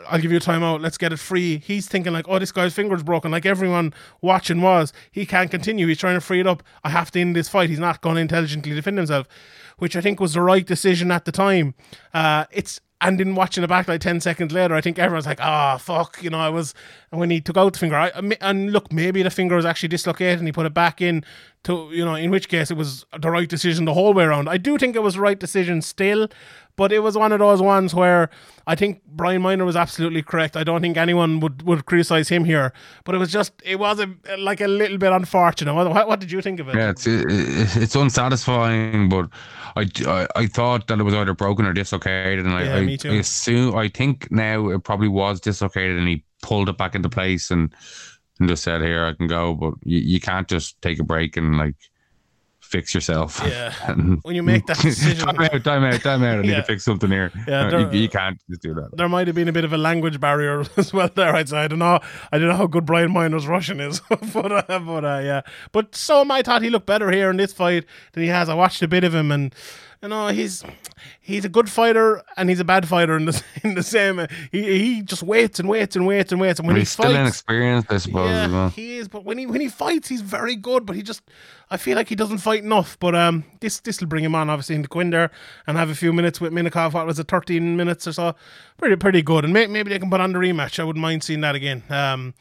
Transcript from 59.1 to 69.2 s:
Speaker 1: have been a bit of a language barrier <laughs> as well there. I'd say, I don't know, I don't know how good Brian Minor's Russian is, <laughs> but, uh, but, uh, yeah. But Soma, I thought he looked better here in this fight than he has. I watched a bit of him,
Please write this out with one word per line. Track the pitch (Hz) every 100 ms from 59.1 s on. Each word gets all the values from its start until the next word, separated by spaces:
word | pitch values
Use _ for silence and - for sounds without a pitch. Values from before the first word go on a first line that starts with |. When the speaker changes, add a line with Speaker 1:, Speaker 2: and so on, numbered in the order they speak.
| 180 175
Speaker 1:
have | 170
been | 170
a |
bit | 165
of | 160
a | 156
language | 156 170 160 147
barrier | 143 147 147 147 143
<laughs> | -
as | 190
well | 190 180
there. | 196 175 160
I'd | 143
say, | 151
I | 156
don't | 160
know, | 175 175 - - -
I | 151
don't | 170
know | 180
how | 185
good | 165 156
Brian | 170 170
Minor's | 180 165 156 143
Russian | 180 160 151
is, | 143 170 -
<laughs> | 226 214
but, | 214 196 202 -
uh, | 185
but, | 165 160
uh, | 147 139
yeah. | 139 139 - - -
But | 214 214
Soma, | - - 294 285
I | 269
thought | 247 240
he | 233
looked | 226 -
better | 208 202
here | 190 190
in | 185
this | 196
fight | - 175 170 - - -
than | 165
he | 165
has. | 175 165
I |
watched | 160 180 -
a | 170
bit | 180
of | 180
him, | 160